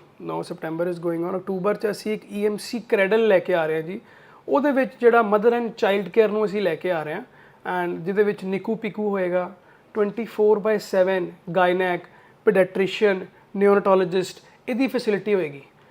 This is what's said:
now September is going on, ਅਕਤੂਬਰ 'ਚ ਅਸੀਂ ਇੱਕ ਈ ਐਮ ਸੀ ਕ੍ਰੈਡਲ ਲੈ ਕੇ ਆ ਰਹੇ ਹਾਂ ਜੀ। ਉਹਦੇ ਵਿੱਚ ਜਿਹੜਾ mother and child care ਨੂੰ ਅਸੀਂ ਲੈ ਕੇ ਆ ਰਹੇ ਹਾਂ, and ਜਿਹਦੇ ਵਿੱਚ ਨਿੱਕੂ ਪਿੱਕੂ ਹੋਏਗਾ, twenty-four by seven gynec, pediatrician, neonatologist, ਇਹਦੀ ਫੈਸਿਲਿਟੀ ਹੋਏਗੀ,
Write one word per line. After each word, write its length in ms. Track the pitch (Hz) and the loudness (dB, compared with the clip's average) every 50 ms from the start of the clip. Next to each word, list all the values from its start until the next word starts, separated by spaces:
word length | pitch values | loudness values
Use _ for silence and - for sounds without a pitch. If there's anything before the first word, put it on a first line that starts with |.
| _ _ _ - - | _ _ _ -16 -12
now 120 | - 160 170 | -10 -8 -8
September 540 | 165 - 175 - - 160 160 165 175 180 | -8 -10 -10 -10 -10 -8 -4 -4 -4 -4
is 180 | 175 170 170 170 | -4 -6 -6 -4
going 200 | 170 165 170 180 | -4 -4 -4 -4
on, 60 | 190 | -6
ਅਕਤੂਬਰ 380 | 185 185 196 190 185 175 208 208 | -6 -6 -6 -6 -2 -2 -2 -2
'ਚ 160 | - - 208 | -2 -4 -6
ਅਸੀਂ 220 | 196 - - 214 | -6 -6 -6 -6
ਇੱਕ 200 | 214 208 - - | -6 -6 -8 -10
ਈ 140 | 202 208 208 | -6 -4 -2
ਐਮ 100 | 214 208 | -2 -2
ਸੀ 240 | 196 - - - 226 | -4 -8 -10 -10 -10
ਕ੍ਰੈਡਲ 480 | - - 233 202 190 190 214 226 226 214 | -6 -2 0 2 2 2 2 2 4 4
ਲੈ 100 | 196 175 | 4 4
ਕੇ 160 | 175 196 180 | 2 2 0
ਆ 120 | 170 156 | 0 0
ਰਹੇ 80 | 156 156 | 0 -2
ਹਾਂ 80 | 160 | -4
ਜੀ। 180 | 156 165 190 233 - - - - - - - - _ - | -6 -8 -10 -12 -14 -18 -20 -20 -20 -20 -20 -14 _ 0
ਉਹਦੇ 240 | 262 285 247 294 | 0 2 2 2
ਵਿੱਚ 180 | 254 269 262 202 - - | 2 2 0 -2 0 2
ਜਿਹੜਾ 200 | 240 233 233 233 | 4 6 6 6
mother 300 | 226 202 208 214 202 240 | 4 4 2 2 4 2
and 160 | 233 240 233 | 2 2 -2
child 400 | 214 - - 220 196 196 208 196 | -6 -4 -2 0 0 0 0 -2
care 220 | - - 226 214 196 | 0 2 2 2 2
ਨੂੰ 160 | 208 214 214 | 2 -2 -2
ਅਸੀਂ 180 | 185 190 208 | -2 -2 -2
ਲੈ 120 | 196 170 160 | -2 -2 -2
ਕੇ 160 | 156 - 180 | -2 -4 -4
ਆ 120 | 175 156 | -4 -4
ਰਹੇ 120 | 151 151 156 | -4 -6 -8
ਹਾਂ, 80 | 202 254 - _ - - - _ _ - - 180 180 175 | -10 -10 -14 _ -20 -20 -20 _ _ -8 -6 -4 -4 -4
and 120 | 175 180 | -4 -6
ਜਿਹਦੇ 260 | 175 165 190 196 208 | -6 -6 -2 0 0
ਵਿੱਚ 220 | 208 208 202 - 190 | 2 0 0 -4 -6
ਨਿੱਕੂ 300 | 190 190 185 190 226 220 | -6 -6 -4 -4 -4 -6
ਪਿੱਕੂ 360 | 220 - 202 - 214 214 208 | -6 -6 -8 -6 -6 -4 -4
ਹੋਏਗਾ, 420 | 196 196 185 175 180 180 180 190 196 - _ _ _ _ _ _ - 220 | -2 -2 -2 -2 -2 -2 -4 -6 -10 -18 _ _ _ _ _ _ -4 -2
twenty-four 640 | 208 202 202 233 226 - - - 214 208 214 202 | -2 -2 -4 -6 -8 -6 -2 2 2 2 2 2
by 160 | 185 220 214 | 2 0 -2
seven 480 | 202 202 - 202 190 185 190 190 185 175 | -2 -2 -2 0 2 2 2 2 0 -2
gynec, 760 | 170 - - _ 175 170 185 180 180 180 185 185 180 175 175 - - - - - _ _ _ - 220 | -6 -8 -12 _ -4 0 2 2 2 2 2 0 0 -2 -2 -6 -12 -20 -20 -20 _ _ _ 0 2
pediatrician, 800 | 190 190 185 190 - 190 190 185 - - 220 202 190 185 180 - - _ _ _ - 196 202 | 4 4 4 2 2 -2 -2 -2 0 2 2 2 2 0 -4 -10 -18 _ _ _ -2 2 4
neonatologist, 800 | 202 202 202 202 202 190 190 190 170 180 190 175 - - - - _ _ _ _ - | 6 6 6 6 4 4 4 2 2 -2 -2 -4 -4 -8 -16 -20 _ _ _ _ -6
ਇਹਦੀ 180 | 247 220 269 | -2 -2 -2
ਫੈਸਿਲਿਟੀ 480 | 240 - 240 240 220 202 185 190 208 208 | 0 -2 -2 -2 -2 -2 -2 0 0 0
ਹੋਏਗੀ, 280 | 185 165 147 143 139 - _ _ _ _ _ | 0 0 -2 -6 -12 -20 _ _ _ _ _